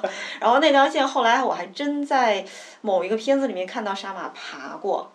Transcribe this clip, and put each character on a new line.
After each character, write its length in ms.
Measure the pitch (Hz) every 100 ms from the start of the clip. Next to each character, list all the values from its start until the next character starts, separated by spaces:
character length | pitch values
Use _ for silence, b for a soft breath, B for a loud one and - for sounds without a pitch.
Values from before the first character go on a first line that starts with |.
| 185 B B B
然 100 | 214
后 80 | 254
那 120 | 311
条 180 | 277 285
线 180 | 311 269
后 160 | 277
来 200 | 226 254
我 100 | 254
还 140 | - 175
真 360 | - 285 285
在 400 | 285 277 233 196 190 B B B
某 200 | 214 185
一 60 | 185
个 80 | 220
片 220 | 269 277
子 60 | 269
里 80 |
面 120 | 185 185
看 180 | 254
到 100 | 208
杀 180 | 196 196
马 160 | 185 151
爬 460 | - - 147 135 160
过， 340 | 202 175 -